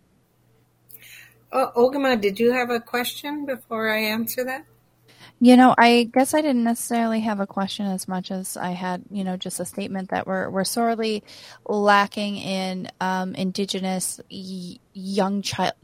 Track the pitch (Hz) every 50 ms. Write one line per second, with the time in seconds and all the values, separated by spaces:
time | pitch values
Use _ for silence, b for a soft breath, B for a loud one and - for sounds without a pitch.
0 | _ _ _ _ _ _ _ _ _ _ _ _ _ _ _ _ _ _ - B
1 | B B B B B B B B B _ - 262 262 - - 240 240 262 277 285
2 | 269 262 254 214 196 202 190 226 233 240 247 254 247 240 240 233 233 - - 240
3 | 247 247 - - - 285 294 302 285 277 254 233 - - 233 220 220 220 214 214
4 | 220 214 220 226 226 226 - 254 247 254 262 294 - _ _ _ _ _ _ _
5 | _ b b b b b b b 240 247 247 247 254 247 - - 233 233 240 240
6 | 233 226 - 262 269 - - 311 311 302 254 240 233 233 233 - - - 240 233
7 | 233 226 226 220 220 226 208 196 196 - - 196 196 190 - - 202 196 185 185
8 | - - 185 185 185 - 196 185 185 - - - - 180 180 175 185 185 180 180
9 | - - 196 202 190 185 185 185 - 190 - - 180 - - 202 202 - 196 190
10 | 185 - 185 185 - - 190 185 - - 185 190 185 - - 240 233 233 233 220
11 | 226 220 214 208 - B B B B B B B B - 208 208 202 208 202 202
12 | 202 202 - 214 208 202 202 - - 190 190 190 190 185 185 185 180 - - -
13 | 185 185 185 185 185 185 - - 190 185 185 - 196 190 - 190 185 185 185 185
14 | - - - - - - - 202 185 190 190 185 180 175 - - _ _ - 196
15 | 185 190 196 202 190 196 202 202 190 - - - 185 - - _